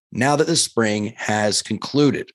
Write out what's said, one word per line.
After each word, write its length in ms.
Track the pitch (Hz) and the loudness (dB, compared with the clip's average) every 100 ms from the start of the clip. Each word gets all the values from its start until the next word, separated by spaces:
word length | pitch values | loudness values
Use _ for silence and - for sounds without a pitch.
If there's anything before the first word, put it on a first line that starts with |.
| _ | _
now 240 | 104 135 147 | -2 2 2
that 100 | 160 | 2
the 100 | 160 | 0
spring 560 | - - 107 104 104 - | -2 0 0 0 -4 -6
has 460 | - 107 107 98 | -4 0 0 -2
concluded. 680 | - 107 - 139 143 123 - | -4 -6 -2 2 2 0 -6